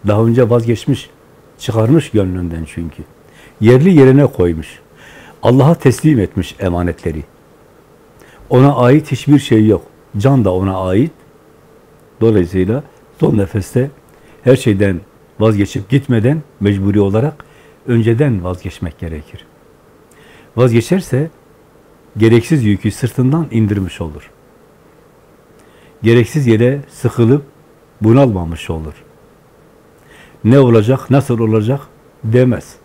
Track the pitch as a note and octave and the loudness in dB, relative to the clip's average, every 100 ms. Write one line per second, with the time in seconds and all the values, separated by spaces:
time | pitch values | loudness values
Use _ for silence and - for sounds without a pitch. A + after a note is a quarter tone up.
0 | G2+ G#2 A2+ A#2 A#2 A#2+ A#2 A2 - B2+ | 0 0 2 2 2 0 0 -4 -4 -6
1 | - _ _ _ _ _ - A2 A2+ D#3 | -6 _ _ _ _ _ -6 -2 2 0
2 | - A2 F#2 F#2 F2 E2 D#2+ - E2 - | 0 -2 -2 -4 -8 -8 -10 -12 -12 -14
3 | C#2+ _ _ _ - _ G#2+ B2+ F3 E3 | -20 _ _ _ -20 _ 4 4 4 6
4 | C3 C3+ C#3+ - F2 D#2+ D#2 - _ _ | 6 6 2 0 -2 -2 -12 -20 _ _
5 | - - - - A2 B2+ C3+ E3+ C3+ - | -20 -20 -20 -4 2 4 4 2 0 0
6 | D#3 C3 F2+ - F2+ - F#2+ F2 F2 E2 | 0 0 -2 -4 -8 -6 -6 -4 -6 -6
7 | F2 D#2 C#2+ _ _ _ _ _ _ _ | -8 -10 -14 _ _ _ _ _ _ _
8 | _ _ - _ - B2+ C#3 C3+ B2 D3+ | _ _ -20 _ 0 4 4 4 2 2
9 | D3 C3 - C#3+ - A2 G#2+ F#2 - _ | 0 -6 2 0 2 2 2 0 -4 _
10 | _ G#2 B2+ C3+ G2 F#2 F#2+ F#2+ F#2 G2 | _ -2 0 2 0 0 -2 -4 -2 -2
11 | D#3+ - _ _ _ _ _ _ _ _ | -2 -6 _ _ _ _ _ _ _ _
12 | _ _ A2+ G#2+ E2+ F#2 F#2 B2 - _ | _ _ 0 2 0 -4 -4 -4 -8 _
13 | _ _ D#3+ A#2 G2 G#2+ F2+ B2 C#3 - | _ _ -2 -2 -4 -6 -4 -4 -4 -10
14 | _ _ _ _ B2 C3 A#2+ G2 G2+ E2+ | _ _ _ _ 0 2 0 0 -2 -4
15 | - _ _ - A2 G#2 G2+ - G2+ C#3 | -10 _ _ -2 -2 0 -4 -6 -4 -4
16 | - A#2 A2+ D#3 - _ G2+ G2 G2 G2+ | 0 -2 0 -4 -8 _ -2 -2 -2 0
17 | G2 G#2+ C#3+ D#3 - _ _ _ - A#2 | 0 0 -4 -8 -20 _ _ _ -4 -2
18 | A2 A#2 D3 G#2 F2 F2+ F2+ - F2+ - | 0 0 0 -2 -6 -8 -12 -10 -12 -10
19 | E2+ D#2 - - _ _ _ _ _ _ | -12 -12 -16 -20 _ _ _ _ _ _
20 | _ _ - - _ - B2 A#2 A2+ F#3+ | _ _ -20 -20 _ 0 2 2 0 -4
21 | - B2+ D#3+ _ _ _ _ _ _ _ | -2 -6 -6 _ _ _ _ _ _ _
22 | _ - A2 A#2 - D#3 G#2+ G2 G#2+ - | _ 0 4 4 2 -2 0 -2 -4 -6
23 | A#2+ - B2+ D#3+ D#3 A2+ G#2+ G2+ F2+ - | -6 -2 -2 -2 -2 -2 -2 -2 -6 -10
24 | E2 D2 - _ _ _ _ _ _ _ | -12 -12 -20 _ _ _ _ _ _ _
25 | _ _ _ _ _ _ _ _ _ _ | _ _ _ _ _ _ _ _ _ _
26 | A2 A#2 A2+ D#3 B2 A2 A#2+ C#3+ C#3 - | 2 2 2 -2 0 2 2 -2 -10 -8
27 | A#2 - A#2 D3 D3 _ _ _ _ _ | -6 0 0 0 -2 _ _ _ _ _
28 | G#2 B2+ C3 F#2+ E2+ E2 - E2 D#2 - | 2 2 2 0 -8 -10 -10 -12 -12 -18
29 | _ _ _ _ _ _ _ _ _ _ | _ _ _ _ _ _ _ _ _ _
30 | _ - - _ G#2 C#3 B2+ A2+ G#2+ C3 | _ -20 -20 _ 2 4 4 4 2 -4
31 | - C3+ C3 A#2 A2+ A2 G#2+ C#3 - _ | 0 -2 0 -2 0 0 -2 -6 -8 _
32 | _ _ A2+ B2 B2+ A2+ - - | _ _ -2 0 2 -2 -10 -20